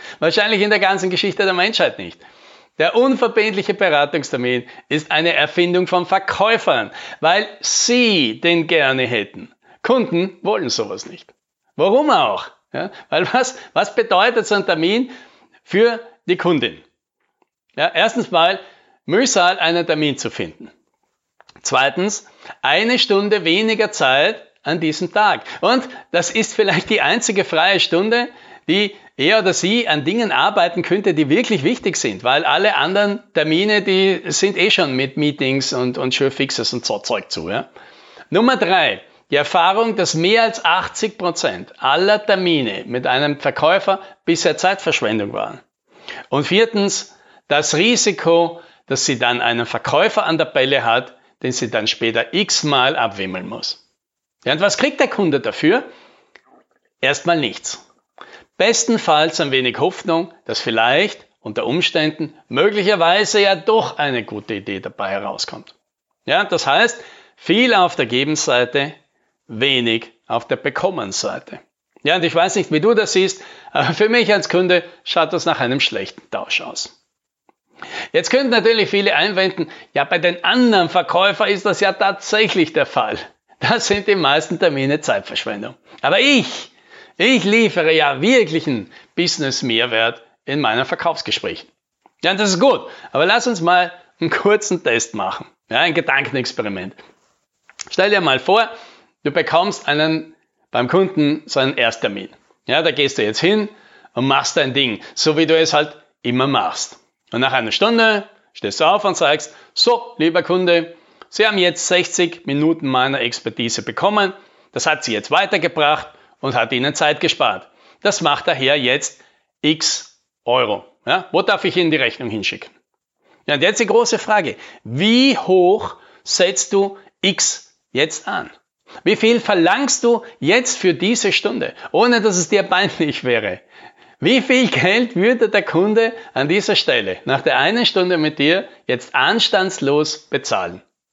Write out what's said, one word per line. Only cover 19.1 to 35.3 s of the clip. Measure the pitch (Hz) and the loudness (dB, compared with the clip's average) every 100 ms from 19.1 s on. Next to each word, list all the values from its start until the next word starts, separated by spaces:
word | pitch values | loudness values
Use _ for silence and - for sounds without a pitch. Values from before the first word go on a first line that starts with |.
| 185 262 202 175 190 | 0 2 2 2 2
einen | 165 170 170 | 0 0 0
Termin | 156 151 135 | 0 -2 -2
zu | 110 | -8
finden. | - 87 - - _ _ _ _ _ _ _ _ - | -8 -10 -12 -20 _ _ _ _ _ _ _ _ -12
Zweitens, | - 131 135 - 196 - - _ - - | -2 0 0 0 -4 -4 -14 _ -20 -6
eine | 131 160 226 247 | 0 0 2 0
Stunde | - 196 208 208 | 2 2 2 0
weniger | 165 180 220 220 214 | 2 2 2 0 -2
Zeit | - 135 135 175 214 - _ | 0 2 4 2 -2 -12 _
an | - 170 | -6 -2
diesem | 156 151 170 | -2 -4 -2
Tag. | 202 208 143 - - | 0 2 0 -6 -2
Und | 185 254 - - - | 0 0 -2 -14 -4
das | 175 170 | -2 -2
ist | 226 - | -2 -2
vielleicht | - 202 165 - | 0 0 0 0
die | 208 | 0
einzige | 139 214 - 190 | 2 0 0 -2
freie | - 160 180 190 | 0 0 2 2
Stunde, | - 170 214 233 247 - - - - | 2 0 2 0 -2 -10 -20 -10 -2
die | 185 202 - - - | 0 -2 -6 -14 -2
er | 147 220 | 2 2
oder | 190 | 2
sie | 170 180 233 220 | 0 0 0 0
an | 156 139 | -2 -2
Dingen | 220 214 | 0 0
arbeiten | 127 175 202 175 175 | 0 0 2 0 -2
könnte, | - 190 202 156 | -2 0 0 0
die | 143 | 2
wirklich | 185 247 196 | 2 0 0
wichtig | 147 247 208 - | 0 0 0 0
sind, | 113 92 | 0 -2
weil | 117 139 165 | 0 2 2
alle | 151 202 156 | 2 2 0
anderen | 151 196 208 202 - | 0 0 0 -2 -4
Termine, | 165 151 160 208 208 | -2 0 2 2 0
die | 196 190 190 180 165 | 2 2 2 0 -4
sind | 151 196 180 | -2 0 2
eh | 196 | 0
schon | - 156 127 | 2 0 -2
mit | 135 151 | -2 -2
Meetings | 147 | -2